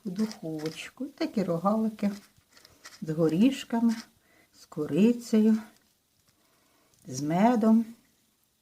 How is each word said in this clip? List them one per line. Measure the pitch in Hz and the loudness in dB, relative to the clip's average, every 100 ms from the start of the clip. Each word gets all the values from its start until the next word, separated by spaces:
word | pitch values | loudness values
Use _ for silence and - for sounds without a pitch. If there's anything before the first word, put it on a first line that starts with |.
| 208 | -10
у | |
духовочку. | 180 220 - 165 156 156 160 - - 262 | -6 -6 -6 -10 -8 -8 -10 -16 -12 -14
Такі | - 320 - | -8 -6 -4
рогалики | 175 170 190 220 220 220 202 202 - _ _ _ _ _ - - | -2 0 0 0 -2 -2 -4 -4 -14 _ _ _ _ _ -20 -14
з | 156 | -8
горішками, | 156 160 160 247 269 - 226 226 220 - _ _ _ _ _ | 0 0 4 2 2 -4 0 0 -2 -10 _ _ _ _ _
з | - | -16
курицею, | - 151 143 220 240 - 220 214 220 - _ _ _ _ _ _ _ _ _ _ _ _ _ - | -8 -2 4 4 2 0 2 4 2 -2 _ _ _ _ _ _ _ _ _ _ _ _ _ -14
з | 131 | -8
медом. | 147 170 226 247 220 220 220 - _ _ _ _ _ _ | -4 2 4 4 4 4 2 -10 _ _ _ _ _ _